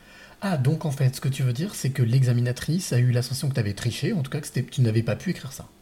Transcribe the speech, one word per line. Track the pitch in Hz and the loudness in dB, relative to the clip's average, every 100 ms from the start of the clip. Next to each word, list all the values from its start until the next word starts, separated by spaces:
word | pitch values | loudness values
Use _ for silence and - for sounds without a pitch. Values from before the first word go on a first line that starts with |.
| - - - - | -20 -20 -20 -6
Ah, | 196 160 | -2 2
donc | 123 160 160 | 2 2 -2
en | |
fait, | 135 131 - | 0 0 0
ce | |
que | 135 | -4
tu | 135 | -2
veux | 127 | -2
dire, | 123 202 - | 0 -4 -2
c'est | 135 | -2
que | 135 | 0
l'examinatrice | 113 131 127 120 123 123 - 175 - | 2 4 4 4 2 -2 -2 -2 2
a | 123 | 2
eu | 123 | 4
la | 120 | 2
sensation | 123 131 143 | 0 -2 -2
que | 131 | -2
t'avais | 101 | -2
triché, | 101 117 - 160 | -2 -4 -2 -2
en | 202 | -2
tout | 131 | -2
cas | - | -4
que | - | -4
c'était, | - | -4
tu | 120 - | -2 2
n'avais | 117 113 | 2 4
pas | 110 104 | 2 -2
pu | 185 | -4
écrire | 170 131 | -6 -8
ça. | - - - | -14 -16 -16